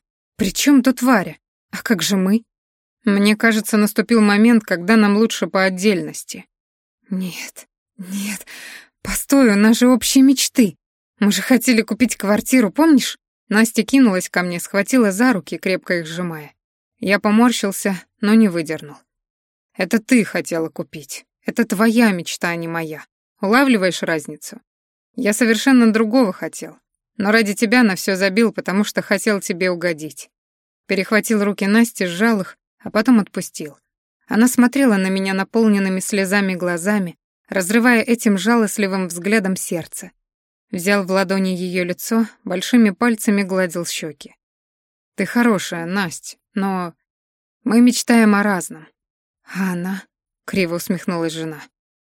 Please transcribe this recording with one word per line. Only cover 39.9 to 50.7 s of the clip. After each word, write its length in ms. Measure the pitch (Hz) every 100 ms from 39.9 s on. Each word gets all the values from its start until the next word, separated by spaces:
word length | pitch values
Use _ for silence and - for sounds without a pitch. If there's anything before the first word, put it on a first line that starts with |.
| - 180 _ _ _ _ _ _
Взял 320 | 185 180 202
в 80 | 180
ладони 380 | 190 185 190 190
ее 340 | 180 180 180
лицо, 440 | 175 175 - 226 220 _
большими 460 | - 180 - 240 214
пальцами 540 | 185 240 220 - 202
гладил 420 | 185 185 180 175
щеки. 500 | 165 - 160 143 - _ _ _ _ _ _ _ _
«Ты 100 | -
хорошая, 600 | 190 240 240 190 - 175
Насть, 520 | 165 196 175 - - - _
но 400 | 202 196 190 175 - _ _ _ _ _ _
мы 180 | 214 226
мечтаем 540 | 247 240 - 233 220
о 80 | 202
разном». 440 | 208 185 - 160 156 _ _ _ _ _
«А 300 | - 180 190
она?» — 300 | 175 180 190 - _ _ _
криво 300 | - 196 175